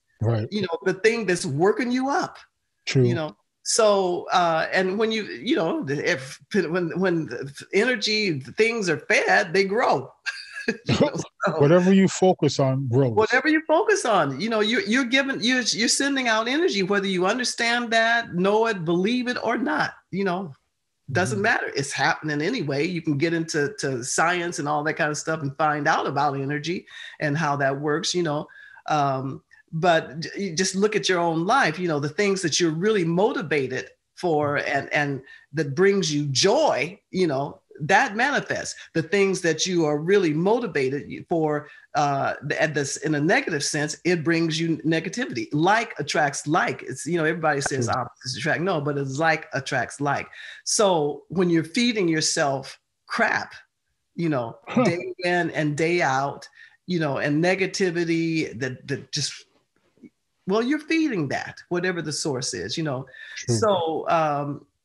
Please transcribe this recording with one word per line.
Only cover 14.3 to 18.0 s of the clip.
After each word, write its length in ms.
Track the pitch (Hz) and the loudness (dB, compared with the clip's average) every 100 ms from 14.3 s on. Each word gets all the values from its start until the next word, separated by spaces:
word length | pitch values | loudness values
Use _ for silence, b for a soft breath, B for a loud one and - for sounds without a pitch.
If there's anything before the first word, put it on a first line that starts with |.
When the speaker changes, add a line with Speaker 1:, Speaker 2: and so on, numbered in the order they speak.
| 131 | 0
Speaker 2:
you 80 | 220 | -2
know, 120 | 220 | 0
you, 200 | 208 240 202 | 2 0 2
you're 180 | 247 | 0
giving, 340 | 240 269 269 202 | 2 2 0 0
you're, 180 | 220 254 | 0 0
you're 280 | 220 - 226 | 0 0 0
sending 380 | - 277 269 247 | 0 0 0 0
out 220 | 220 226 | 0 0
energy, 340 | 285 349 208 | 0 0 0
whether 240 | 180 202 196 | 0 0 0
you 200 | 185 185 | 0 0
understand 640 | 247 240 - 233 240 240 | 0 -2 -2 0 0 0
that, 420 | 226 | 2